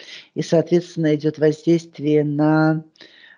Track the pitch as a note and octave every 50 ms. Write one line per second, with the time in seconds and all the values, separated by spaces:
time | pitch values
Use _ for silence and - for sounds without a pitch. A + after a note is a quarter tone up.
0 | - - - - - _ - - D#3 - E3+ E3 D#3+ D#3+ F3 F3 E3+ - - E3
1 | D#3+ D3+ D3+ D3 D3 D#3 D3+ - D3+ D#3 D3 - - E3 E3+ E3 E3 - - -
2 | C#3 D3+ D3+ D3+ D3 D3 C#3+ D3 D3+ D3+ D#3 D#3 D#3 D#3 D#3+ D#3+ D#3+ - _ -
3 | - - _ - - - -